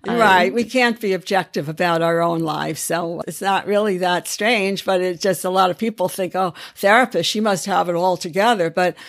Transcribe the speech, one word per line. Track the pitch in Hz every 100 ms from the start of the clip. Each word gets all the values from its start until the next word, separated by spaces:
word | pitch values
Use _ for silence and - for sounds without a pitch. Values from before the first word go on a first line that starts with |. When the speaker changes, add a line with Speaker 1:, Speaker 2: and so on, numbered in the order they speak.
| -
Speaker 1:
Right. | 233 214 185 180
Speaker 2:
Um, | 214
Speaker 1:
We | 226
can't | 254 240 226
be | 208
objective | 185 - 190 175 185 151
about | 160 180 165
our | 165 170
own | 170 165
lives. | 160 151 156 156
So | - 170 170 165 -
it's | 170
not | 196 190 -
really | 202 214 185
that | 180 175 160
strange, | - 208 233 190 196 -
but | 185
it's | 185 175
just | 190 175 185
a |
lot | 185 185
of | 170
people | 226 214 180
think, | - 180 185
"Oh, | 185 - - -
therapist, | 196 226 247 175 165
she | 214
must | 214 190 202
have | 180 175
it | 170
all | 185 175
together." | 180 160 220 220 165
But | 165 180 -